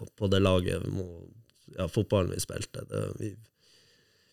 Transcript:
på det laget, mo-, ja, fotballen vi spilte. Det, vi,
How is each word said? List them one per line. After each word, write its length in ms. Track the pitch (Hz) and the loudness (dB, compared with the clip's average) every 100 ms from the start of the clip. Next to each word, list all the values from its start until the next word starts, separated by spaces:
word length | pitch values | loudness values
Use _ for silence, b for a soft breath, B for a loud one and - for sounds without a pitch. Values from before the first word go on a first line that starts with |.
| - | -8
på 180 | _ 101 | _ 2
det 140 | 95 | 6
laget, 400 | 98 92 90 87 92 | 6 4 2 -2 -2
mo-, 380 | 98 90 85 90 113 _ _ - | -4 -6 -12 -18 -20 _ _ -16
ja, 200 | 85 95 | -6 -2
fotballen 440 | - 98 101 87 | 0 2 2 2
vi 80 | - | -2
spilte. 440 | - - - - | -6 -6 -8 -10
Det, 200 | - 104 - | -6 -4 -4
vi, 200 | - 104 101 110 _ _ _ _ _ _ _ _ | -6 -8 -10 -20 _ _ _ _ _ _ _ _